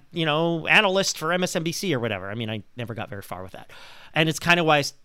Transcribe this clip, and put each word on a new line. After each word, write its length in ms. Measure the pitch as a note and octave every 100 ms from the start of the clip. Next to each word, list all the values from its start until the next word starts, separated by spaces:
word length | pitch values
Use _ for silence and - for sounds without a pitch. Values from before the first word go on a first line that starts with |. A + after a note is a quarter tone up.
| -
you 140 | E3+ D#3+
know, 420 | D3+ E3+ E3 D3+
analyst 500 | E3 G#3 F#3+ F#3+ -
for 140 | D#3
M 120 | F3+
S 120 | F3+ F3+
N 80 |
B 80 | E3
C 240 | D#3+ G3 C3
or 40 |
whatever. 280 | A#2 G2 F#2+
I 60 | A2
mean, 140 | A2
I 120 | A2 - -
never 180 | A#2
got 160 | A2+ G2+
very 120 | G2+
far 200 | - F#2
with 120 | F#2
that. 180 | - - - - - -
And 140 | D3+ D#3+
it's 120 | D#3
kinda 260 | E3+ F3 D#3+
why 100 | D3
I 40 |
s-, 160 | C#3 -